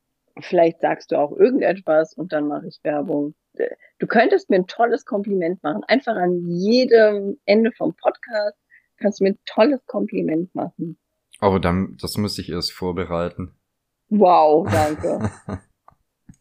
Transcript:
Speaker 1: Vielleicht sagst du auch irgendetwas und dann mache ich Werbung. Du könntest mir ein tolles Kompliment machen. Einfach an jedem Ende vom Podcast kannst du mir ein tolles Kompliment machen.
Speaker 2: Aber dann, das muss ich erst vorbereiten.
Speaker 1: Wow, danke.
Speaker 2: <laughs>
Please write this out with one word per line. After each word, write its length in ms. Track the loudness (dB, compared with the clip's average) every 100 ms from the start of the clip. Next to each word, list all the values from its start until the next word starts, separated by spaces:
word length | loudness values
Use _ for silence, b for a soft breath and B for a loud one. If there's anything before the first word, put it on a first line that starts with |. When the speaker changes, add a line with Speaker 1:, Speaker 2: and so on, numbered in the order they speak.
| _ _ _ -20
Speaker 1:
Vielleicht 400 | -4 2 2 2
sagst 320 | -4 -4 -4
du 60 | -2
auch 180 | -2 4
irgendetwas 760 | 4 4 0 -2 0 0 0
und 180 | -6 -6
dann 160 | -4 -4
mache 200 | -6 -10
ich 120 | -10
Werbung. 520 | -6 -4 -4 -4 -4 -10 _ -6 -6 -6 b _
Du 80 | 0
könntest 420 | 2 4 2 2
mir 60 | 0
ein 80 | 0
tolles 360 | 0 0 0
Kompliment 580 | -4 -6 -4 -2 -2 -4
machen. 220 | -6 -6 0
Einfach 260 | 0 0 -2
an 320 | -2 -2 -4
jedem 880 | -2 2 2 6 6 6 2 -4 -6
Ende 300 | 0 2 2
vom 200 | -2 -6 -6
Podcast 640 | -10 -12 -8 -6 -6 -8 _ b b _
kannst 220 | -4 0
du 60 | -2
mir 60 |
ein 80 | -2 -4
tolles 400 | 0 2 2 -4
Kompliment 680 | -6 -6 -4 -2 -4 -4 -8
machen. 420 | -8 -8 -10 -12 _ _ _ _
Speaker 2:
Aber 180 | 0 2
dann, 380 | 2 0 -4 -8
das 140 | -8 -4
muss 240 | -4 -6
ich 100 | -8
erst 220 | -6 -8
vorbereiten. 840 | -6 -6 -6 -4 -4 -4 -6 -12 _ _ _ _ _ _
Speaker 1:
Wow, 580 | 4 6 6 6 4 2
danke. 580 | 0 0 -2 -4 -4 -6 -8 -12
Speaker 2:
<laughs> 140 | -12 -14 _ _ _ _ _ -20 -20